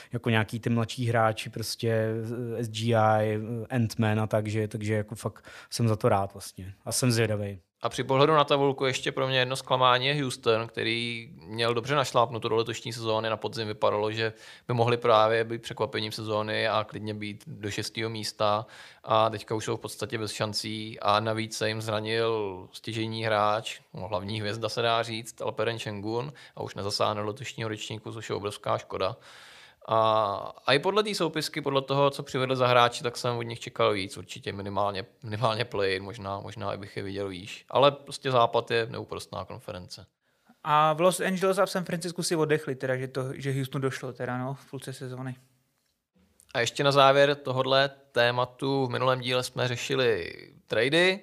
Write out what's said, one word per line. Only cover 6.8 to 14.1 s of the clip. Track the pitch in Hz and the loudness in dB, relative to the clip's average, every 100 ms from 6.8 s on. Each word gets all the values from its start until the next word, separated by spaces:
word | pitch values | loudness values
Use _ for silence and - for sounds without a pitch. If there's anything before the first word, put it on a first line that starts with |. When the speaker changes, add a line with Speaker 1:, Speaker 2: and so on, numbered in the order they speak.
Speaker 1:
a | 120 | -6
jsem | - 123 | 0 2
zvědavej. | 117 110 104 101 98 _ _ | 4 2 0 -4 -8 _ _
Speaker 2:
A | 117 | -6
při | - | -4
pohledu | 123 135 151 | 2 6 6
na | 156 | 6
tabulku | 143 143 139 135 | 6 4 4 2
ještě | 135 123 - | 0 0 -4
pro | 139 131 | -2 0
mě | 131 | 2
jedno | 127 131 | 0 -2
zklamání | - 127 127 123 135 | 0 4 6 4 2
je | 147 | 0
Houston, | 131 - 117 110 113 | -2 0 2 2 0
který | 113 113 117 117 117 117 | -4 -2 -2 -4 -6 -12
měl | - 80 110 117 | -16 -8 -2 0
dobře | 117 123 | 0 0
našlápnuto | 147 127 127 117 113 117 | 0 2 4 2 0 0
do | 110 | 0
letošní | 117 113 123 | 0 -4 -8
sezóny. | 117 113 110 113 | -6 -2 0 0
Na | 107 | -2
podzim | 110 110 107 | -4 -4 -6
vypadalo, | 107 104 104 107 | 0 0 2 0